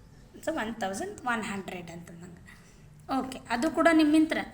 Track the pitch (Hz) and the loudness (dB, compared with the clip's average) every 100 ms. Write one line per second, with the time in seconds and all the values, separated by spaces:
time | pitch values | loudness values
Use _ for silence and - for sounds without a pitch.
0 | - - - - - 320 220 226 190 196 | -20 -20 -20 -12 -6 -4 -4 -4 -4 -4
1 | 381 415 247 233 208 196 190 185 170 170 | -8 -6 -4 -2 -4 -8 -8 -10 -12 -14
2 | 170 170 170 170 - - - - - - | -16 -16 -18 -18 -20 -20 -20 -20 -20 -16
3 | - 269 - - - 240 320 320 330 320 | -4 -4 -4 -8 -4 0 0 4 6 6
4 | 302 311 311 214 190 | 6 6 4 2 -4